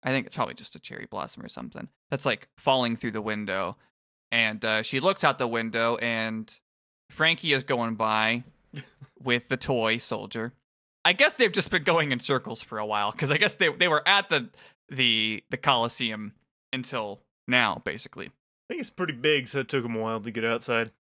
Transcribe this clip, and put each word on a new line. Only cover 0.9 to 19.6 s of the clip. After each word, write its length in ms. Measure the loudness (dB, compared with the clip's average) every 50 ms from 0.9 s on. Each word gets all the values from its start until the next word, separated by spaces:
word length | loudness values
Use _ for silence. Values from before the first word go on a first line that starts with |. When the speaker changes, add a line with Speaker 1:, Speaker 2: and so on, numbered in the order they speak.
| -14 -14 -14 -10
Speaker 1:
blossom 320 | -8 -8 -8 -8 -10 -14 -14
or 20 | -14
something 400 | -12 -12 -12 -12 -12 -14 -14 -14 _ _ _ _
that's, 140 | -6 -4 -2
like, 240 | -2 -2 -2 -6 _ _ -4
falling 400 | 0 2 2 4 2 0 -2 -2
through 140 | -4 -4
the 100 | -4 -4
window. 560 | -4 -4 -4 -4 -4 -4 -2 -2 -2 -4 -6 _ _ _ _ _ _ _ _ _ _ _
And, 360 | 2 2 2 2 0 -2 -2
uh, 160 | 0 0 0
she 180 | 0 0 -2 2
looks 240 | 2 2 0 4 2
out 140 | 2 4 4
the 100 | -2 0
window, 480 | 0 0 -2 0 0 0 2 2 2 0
and 520 | 0 -2 0 0 -2 -2 -4 -6 -8 -10 -16 _ _ _ _ _ _ _ _ _ _ _
Frankie 440 | -4 2 2 2 2 2 2 2 2
is 100 | 2 2
going 320 | 0 0 0 0 -2 0
by 480 | 0 0 2 4 4 4 2 2 0 -4 -10 _ _ _ _ -16
Speaker 2:
<laughs> 100 | -16 -16 -16 _ _ -20 -20 _ _ 0
Speaker 1:
with 240 | 0 0 0 2 -2
the 80 | -4
toy 420 | -2 0 0 0 2 2 2 2 0
soldier. 540 | 0 -4 -6 -6 -6 -8 -6 -6 -6 -8 -8 _ _ _ _ _ _ _ _ _ _
I 80 | 2 4
guess 220 | 6 4 4 6
they've 140 | 4 2 2
just 200 | 4 0 0 2
been 120 | 0 0 2
going 280 | 4 4 4 4 2
in 80 | 0 -2
circles 420 | 0 0 0 0 0 -4 -8 -8
for 160 | -8 -8 -6 -6
a 80 | -4
while, 240 | -2 0 0 0 0 -2
'cause 180 | -2 -2 0
I 60 | 2 2
guess 180 | 2 2 2
they, 140 | 2 2 0
they 180 | 2 2 2 4
were 180 | 4 4 6
at 220 | 6 4 4 4 2
the, 220 | 0 0 0 -2 _ -20 -20 -20 _ _ _ _
the, 560 | -2 0 2 2 4 2 0 0 -2 -6 _ _
the 80 | -8 -2
Coliseum 760 | 2 2 2 4 2 0 -2 -4 -4 -4 -4 -6 -10 -12 -14 _ _ _ _ _ _ _ -8
until 480 | -6 -6 -4 -6 -4 -6 -6 -8 -12 _ _ _ _ _ 2
now, 340 | 2 4 4 4 0 -2 -6
basically. 400 | -6 -6 -6 -8 -10 -10 -12 -12 -12
Speaker 2:
I 460 | _ _ _ _ _ _ _ _ -8
think 80 | -8
it's 80 | -8 -10
pretty 240 | _ -6 -6 -6 -6
big, 340 | -2 2 2 2 2 0 -2
so 120 | -4
it 100 | -4